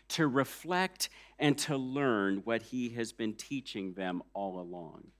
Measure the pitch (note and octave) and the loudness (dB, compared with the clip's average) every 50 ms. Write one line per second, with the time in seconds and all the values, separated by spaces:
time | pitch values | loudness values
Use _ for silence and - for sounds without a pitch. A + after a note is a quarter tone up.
0 | _ - - E3 D#3+ C#3+ A#2+ C#3 C3 - - - - E3 F3+ F3+ F#3+ F#3 - - | _ -4 2 4 4 4 4 4 2 2 -2 -10 -4 0 2 2 2 0 0 -4
1 | - - - - - - - - D3 D3 C#3 - - - D3 C3+ C3 B2+ C3 C#3+ | -6 -6 -6 -16 -20 -14 -4 4 4 4 4 4 2 0 0 0 0 -2 0 2
2 | C#3+ C3 A2+ G#2 G2 G2 G2 G2 F#2 A2+ A#2 A2 A2+ - B2+ B2+ A#2+ A#2 A#2 A#2+ | 4 4 4 4 4 4 2 0 0 0 0 0 -2 -4 -4 -2 -2 -2 -2 -2
3 | A2+ A2 - - A#2 A2 G#2+ - - - C#3+ C3+ B2+ - - G#2 G2 F#2+ F2+ G2 | -4 -4 -2 -4 -4 -4 -4 -6 -8 -6 -6 -6 -6 -6 -6 -6 -6 -6 -4 -4
4 | F#2 F#2 F2+ E2+ - _ - G2 G2+ F#2+ F#2 F#2 F2+ F2 F2+ F2 E2 D2+ - - | -2 -2 -2 -4 -8 _ -8 -6 -6 -4 -4 -6 -8 -10 -10 -12 -12 -14 -16 -18
5 | - - _ | -20 -20 _